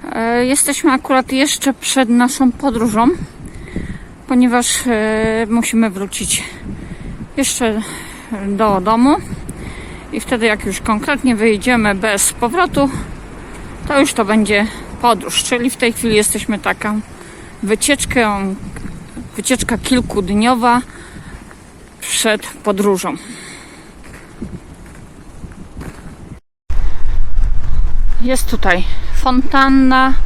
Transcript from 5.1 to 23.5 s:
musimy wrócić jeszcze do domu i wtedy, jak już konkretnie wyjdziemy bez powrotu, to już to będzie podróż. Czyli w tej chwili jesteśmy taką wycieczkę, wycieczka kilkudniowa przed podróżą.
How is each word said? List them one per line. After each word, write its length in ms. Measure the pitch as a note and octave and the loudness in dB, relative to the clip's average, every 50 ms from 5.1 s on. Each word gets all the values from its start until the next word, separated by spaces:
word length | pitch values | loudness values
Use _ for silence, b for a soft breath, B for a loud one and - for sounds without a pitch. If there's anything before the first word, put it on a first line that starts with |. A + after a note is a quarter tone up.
| A3 A3 A3 A3 A3 A3+ A3+ G#3 | -2 -2 -2 -2 -2 -2 -2 -2
musimy 400 | A3+ A#3 A3+ - - A3+ A3+ G#3+ | -2 -2 -2 0 0 0 0 0
wrócić 540 | F3+ F#3+ G3 F#3+ - - G3+ - - - - B B B B B B B B B B B B B B B B - - | -2 -6 -10 -8 -8 -10 -6 -6 -6 -6 -6 B B B B B B B B B B B B B B B B -10 -6
jeszcze 440 | - C4+ - - - B3 A3+ G#3 A3 G#3+ B B B B B B B B B A3+ G3+ G3 | -4 -4 -4 -2 -2 -2 -2 -2 -4 -6 B B B B B B B B B -10 -8 -6
do 340 | G3+ G3+ G3 A3 G#3+ G3 F#3+ | -6 -2 0 0 0 0 0
domu 340 | F3+ G#3 A3 A#3 B3 C#4 D#4 F#4+ B B B B B B B B B B B B B B B B B B - | 0 0 2 2 4 2 2 0 B B B B B B B B B B B B B B B B B B -10
i 60 | A3+ | -10
wtedy, 260 | - - C4+ A3+ A3 | -6 -6 -4 -2 0
jak 200 | A3 G#3+ G#3 - | -2 -2 -2 -4
już 160 | G#3 F#3+ - | -8 -8 -6
konkretnie 540 | - - G#3+ G#3+ - - C#4+ - - B3+ A#3 | -4 -4 -4 -4 -2 -4 -4 -2 0 -2 0
wyjdziemy 600 | G3+ A3 A#3 G#3+ G3+ - B3 B3 A#3 G#3+ G#3 G3 | 2 2 0 0 0 0 0 0 0 0 0 -2
bez 380 | F#3+ F#3+ A3 G3+ G3 - - - | -2 -2 -4 -2 -2 -2 -4 -4
powrotu, 560 | - A#3+ A#3+ B3 F4 F4+ D#4+ - C#4+ C#4 C4+ C4+ B B B B B B - - - - - - - - - - - - | -4 -4 -2 0 0 -2 0 0 -2 -2 -2 -2 B B B B B B -18 -18 -18 -18 -18 -16 -16 -16 -16 -16 -14 -8
to 120 | - D4 C#4 | -2 0 0
już 140 | C#4 - - | 0 0 0
to 120 | - A3 | -4 -2
będzie 420 | G3 G#3+ A3 G#3 F#3+ G#3+ G3+ G#3+ A3 B B B B B - | 0 0 0 0 2 0 0 0 -2 B B B B B -2
podróż. 420 | - A#3+ A3 F#3 - - - - - | 0 0 0 0 -4 -6 -6 -4 -2
Czyli 260 | - B3+ A#3+ A#3+ C4 | -2 -4 -2 -2 -4
w 80 | - | -4
tej 160 | - B3+ A#3 A3+ | -2 -4 -4 -4
chwili 220 | - - A3+ G#3+ | -4 -4 0 0
jesteśmy 440 | G#3 G#3 - - G#3 - - G#3+ F#3+ | 0 0 0 -4 -6 -4 -6 -6 -4
taką 420 | - F#3+ F#3 - - G#3 G#3+ G#3+ - - B B B B B B B B B B - | -4 -6 -6 -4 -4 -4 -4 -6 -8 -10 B B B B B B B B B B -4
wycieczkę, 920 | G3 A3 G#3+ - - C#4+ C4+ - - - B3+ A#3 G#3+ G3+ G3 G3 F#3+ F#3+ - - - - - - - - - - - - - - - - | -4 -2 -2 0 -2 -2 -2 -2 -4 -2 -2 0 0 -2 -4 -4 -6 -6 -8 -12 -16 -14 -14 -14 -14 -14 -14 -18 -16 -16 -16 -16 -14 -14
wycieczka 420 | - G3 - B3+ A#3+ - - A#3 | -10 -4 -4 -2 -2 -2 -6 -6
kilkudniowa 1040 | F#3+ - - C4 B3 - - - G#3 F#3+ F3 G3+ G#3 A3 A#3+ B3+ A#3 A#3 A#3+ A#3+ B3 B3 B B B B B B B B B B B B - - - - - - - - - - - | -6 -2 -2 -2 -2 -2 -2 -6 -6 -4 -2 -2 0 2 2 0 2 2 2 2 0 -2 B B B B B B B B B B B B -20 -20 -20 -20 -20 -20 -20 -20 -20 -20 -16
przed 460 | - - - - - A3+ G#3+ G#3 - | -12 -8 -6 -2 -2 -2 -2 -2 -6
podróżą. 680 | - - - - G#3 G3+ F#3+ G3+ G#3 G3 F3+ - F3+ - B B A3 A#3+ B B B | -14 -18 -8 -4 -4 -2 0 0 0 0 -2 -4 -8 -8 B B -18 -18 B B B